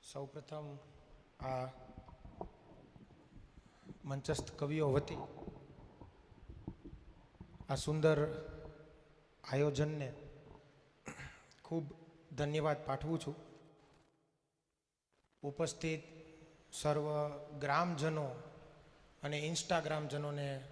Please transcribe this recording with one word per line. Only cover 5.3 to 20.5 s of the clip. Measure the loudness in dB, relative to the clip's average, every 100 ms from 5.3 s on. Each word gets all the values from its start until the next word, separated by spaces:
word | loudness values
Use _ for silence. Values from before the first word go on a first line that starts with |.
| -8 -10 -10 -16 -18 -18 -16 -18 -20 -20 -20 -16 -10 -10 -10 -12 -14 -16 -20 -20 -18 -16 -14 -2
આ |
સુંદર | 0 4 6 8 8 6 2 -6 -10 -12 -14 -18 -20 -20 -20 -20 -18 0
આયોજનને | 4 4 4 2 2 -4 -6 -14 -16 -18 -20 -20 -20 -20 _ -14 -12 -12 -14 -20 -20
ખૂબ | -2 -2 -2 -8 -18 -20 -12
ધન્યવાદ | -2 2 4 4 2 2
પાઠવું | 0 2 0
છું. | 0 -6 -12 -18 -20 -20 -20 -20 _ _ _ _ _ _ _ _ _ _ _ _ _ _
ઉપસ્થિત | -6 0 0 2 0 0 -4 -16 -18 -18 -20 -20 -12
સર્વ | 0 4 4 4 2 2 -2 -8 -4
ગ્રામજનો | 4 4 4 4 2 2 0 -4 -10 -16 -18 -20 -20 -20 -20 -8
અને | -2 0
ઇન્સ્ટાગ્રામજનોને | 0 0 4 2 4 0 0 -2 -2 -2 -2